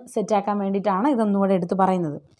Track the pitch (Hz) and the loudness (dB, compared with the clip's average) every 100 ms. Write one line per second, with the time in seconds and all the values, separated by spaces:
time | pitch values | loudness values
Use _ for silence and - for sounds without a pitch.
0 | 247 226 202 208 208 202 196 196 202 190 | -6 -6 0 0 0 -2 -2 -2 0 0
1 | 226 226 214 196 196 190 175 190 190 185 | 0 2 2 2 2 2 0 0 2 2
2 | 160 143 - _ | -2 -6 -14 _